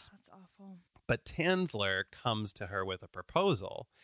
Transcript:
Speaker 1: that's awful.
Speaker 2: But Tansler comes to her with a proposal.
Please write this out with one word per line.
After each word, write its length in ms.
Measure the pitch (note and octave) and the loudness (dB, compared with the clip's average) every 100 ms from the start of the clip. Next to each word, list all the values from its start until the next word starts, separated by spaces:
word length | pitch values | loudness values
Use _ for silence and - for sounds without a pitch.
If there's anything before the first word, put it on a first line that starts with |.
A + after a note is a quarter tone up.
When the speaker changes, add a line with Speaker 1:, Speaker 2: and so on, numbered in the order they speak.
| - | -4
Speaker 1:
that's 160 | G3 - | -8 -20
awful. 460 | F#3+ F#3 _ G3 F3+ _ _ - | -20 -20 _ -18 -18 _ _ -4
Speaker 2:
But 180 | A#2 | -2
Tansler 800 | - - E3 F#3 F3+ G#2+ G2 F#2+ - | -2 0 2 4 2 0 2 0 -2
comes 420 | - B2 G#2+ G#2 | -4 0 0 0
to 120 | - F#2 | -4 -4
her 180 | G2 | -4
with 180 | F#2+ F#2 | -2 -4
a 60 | - | -8
proposal. 800 | F#2 - E3 G3 B2+ F#2+ - - _ | -16 0 2 4 2 -2 -10 -12 _